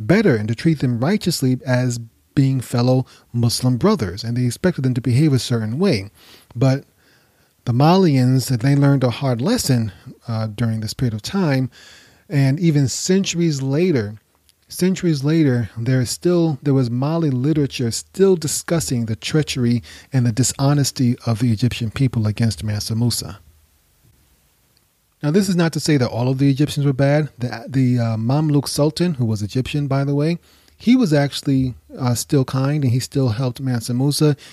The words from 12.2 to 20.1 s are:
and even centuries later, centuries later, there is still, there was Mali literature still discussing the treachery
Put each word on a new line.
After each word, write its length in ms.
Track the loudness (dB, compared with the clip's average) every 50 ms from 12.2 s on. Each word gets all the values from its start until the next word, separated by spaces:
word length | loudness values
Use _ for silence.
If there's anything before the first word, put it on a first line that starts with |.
| _ -4
and 320 | 0 0 2 2 2 2
even 260 | 2 2 2 2 2 0
centuries 720 | -2 -4 -2 0 0 0 0 0 -2 -2 0 0 0 -2
later, 540 | -2 -2 0 0 2 2 2 0 -2 -4 -8 -12 _ _ _ _ _ _ _ _ _ -18
centuries 560 | -6 -2 0 0 0 0 0 0 0 0 0
later, 440 | 0 2 2 2 2 2 0 -2 -4 -6
there 240 | -6 -2 0 0 0
is 120 | 0 -2
still, 480 | -4 -4 -2 0 2 2 2 0 -2 -2
there 140 | -2 0 2
was 140 | 2 2 0
Mali 420 | -2 -2 -2 -2 -2 0 0 0
literature 600 | 0 0 0 0 0 0 0 -2 -2 -4 -4 -4
still 460 | -4 -6 -10 _ -2 2 4 4 4 2
discussing 680 | 0 -4 -6 -6 -4 -2 -2 -2 -2 -2 -2 -2 -2
the 120 | -4 -4 -6
treachery 640 | -4 -2 0 0 0 -2 -2 -2 0 0 0 0 -2 -6 -16 -20 -10 _